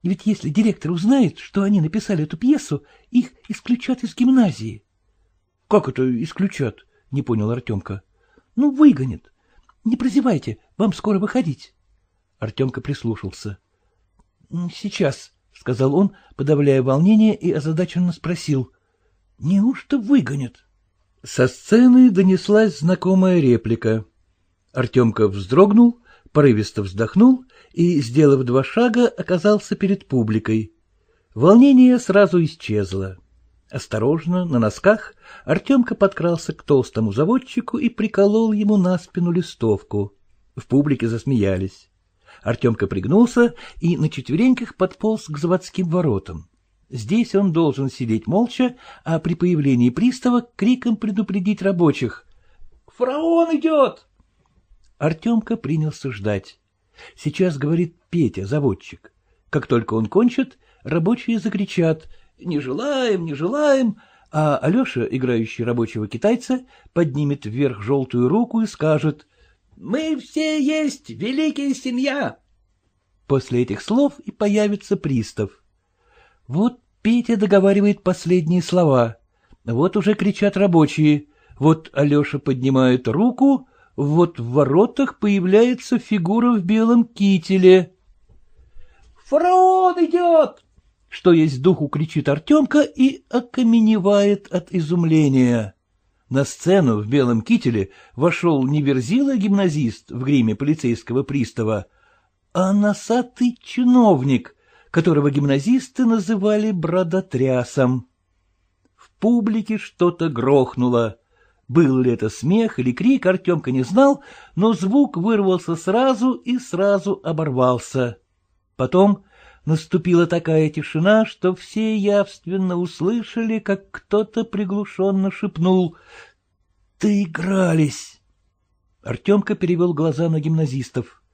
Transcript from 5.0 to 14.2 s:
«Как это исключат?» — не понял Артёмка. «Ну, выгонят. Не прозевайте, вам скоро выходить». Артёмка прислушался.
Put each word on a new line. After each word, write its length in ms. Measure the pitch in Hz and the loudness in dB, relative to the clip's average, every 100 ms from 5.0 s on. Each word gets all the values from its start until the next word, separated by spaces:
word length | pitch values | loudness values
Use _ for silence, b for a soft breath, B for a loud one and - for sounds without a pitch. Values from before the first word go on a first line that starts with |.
| _ _ _ _ _ _ _ | _ _ _ _ _ _ _
«Как 180 | 208 - | 0 0
это 160 | 127 131 120 | -4 -2 -2
исключат?» — 560 | 156 - 190 - 127 - _ _ _ | -6 -4 -6 -4 -8 -8 _ _ _
не 100 | 135 | -8
понял 280 | 135 113 104 | -4 -2 -2
Артёмка. 520 | 120 - 104 - 98 _ _ _ _ _ - | -4 -6 -8 -8 -14 _ _ _ _ _ -2
«Ну, 140 | 294 | -2
выгонят. 600 | 269 302 151 131 - _ _ _ _ _ _ 226 | 6 6 6 -2 -8 _ _ _ _ _ _ -4
Не 100 | 240 | -2
прозевайте, 600 | 247 277 247 175 - 104 _ - | 0 0 0 -2 -4 -12 _ -2
вам 140 | 214 | -2
скоро 280 | - 208 208 | 0 -2 -2
выходить». 540 | 214 254 165 131 - _ _ _ _ _ _ _ | 0 -2 -4 -6 -12 _ _ _ _ _ _ _
Артёмка 440 | 110 - 131 120 | -10 -4 -4 -4
прислушался. 800 | 127 139 117 107 98 - 104 98 _ _ _ _ _ _ | -10 -8 -6 -8 -10 -12 -14 -14 _ _ _ _ _ _